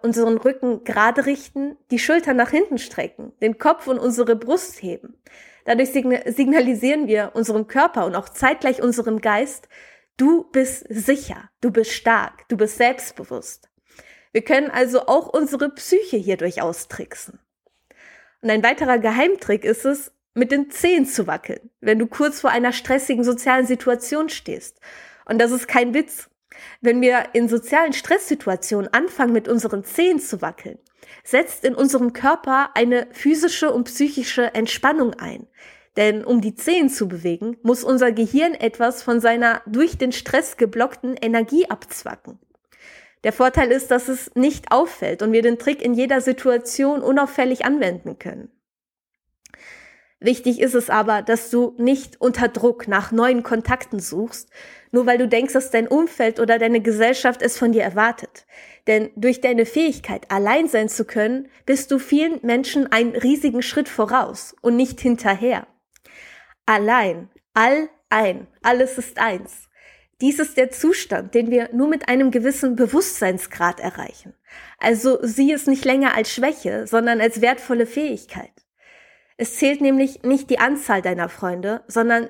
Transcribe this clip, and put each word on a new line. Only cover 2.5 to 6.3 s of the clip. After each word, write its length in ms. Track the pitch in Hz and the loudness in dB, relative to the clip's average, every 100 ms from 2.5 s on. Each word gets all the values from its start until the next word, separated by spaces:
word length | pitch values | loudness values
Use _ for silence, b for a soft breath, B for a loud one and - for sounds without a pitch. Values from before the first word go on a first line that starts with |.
hinten 260 | 302 415 254 | 2 0 -2
strecken, 560 | - - - - - - | -8 -8 -10 -10 -20 -4
den 160 | 214 220 | -4 0
Kopf 300 | 311 330 269 | 0 0 -2
und 100 | 247 | -2
unsere 380 | 254 233 233 220 | -2 0 0 0
Brust 480 | 233 359 - - | 0 -2 -2 -12
heben. 340 | 185 - - - B B B B - | -10 -10 -14 -20 B B B B -2
Dadurch 260 | 233 262 | 0 2
signa-, 400 | 269 254 247 - | 0 0 -2 -2